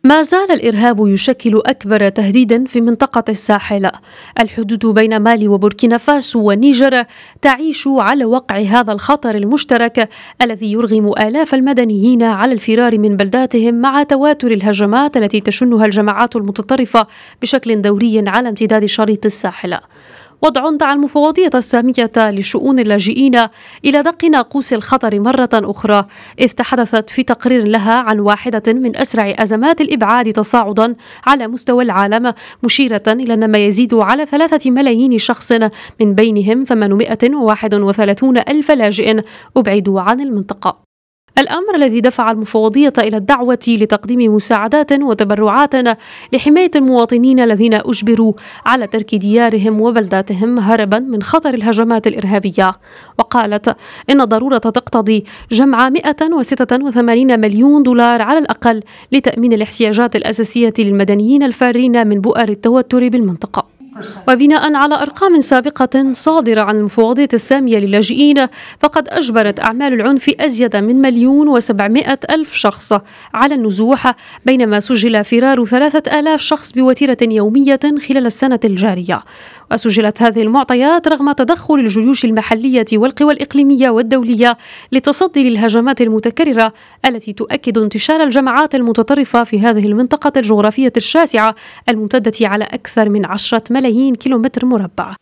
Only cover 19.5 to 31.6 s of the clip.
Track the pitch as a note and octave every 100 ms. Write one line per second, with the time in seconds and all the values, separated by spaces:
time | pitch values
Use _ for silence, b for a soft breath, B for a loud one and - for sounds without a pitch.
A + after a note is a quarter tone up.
19.5 | - F3+ F3 _ b b b b b D#4
20.5 | C4 C#4+ D4+ D4 C#4+ C#4+ D4 D4+ D#4+ F4+
21.5 | B3 - A#3+ A#3+ B3+ A3+ A3+ A3 G3+ G3
22.5 | - C4 C4 G#3+ G#3 F#3+ A#3+ C4+ A#3+ A3+
23.5 | B B B C#4 C#4+ D#4+ E4 E4+ D4+ A#3
24.5 | C#4 B3+ A#3 - - A3+ G3+ G#3+ C4+ B3
25.5 | A3+ G3+ G3+ G#3+ G3+ G3 B B - B3
26.5 | - - B3 A3+ A3 A3 - B3 A#3 B3
27.5 | B3+ G#3 A3 G#3 A#3 A#3 G#3+ G#3 G#3 B3
28.5 | G#3+ A3 A#3+ B3+ - - A3+ G3+ - G#3+
29.5 | A3 C#4 E4 D#4 B3+ G#3 A#3 A3+ A3 G#3+
30.5 | B3 G#3 G#3 A3+ A#3 B B - C#4 A3+
31.5 | A#3+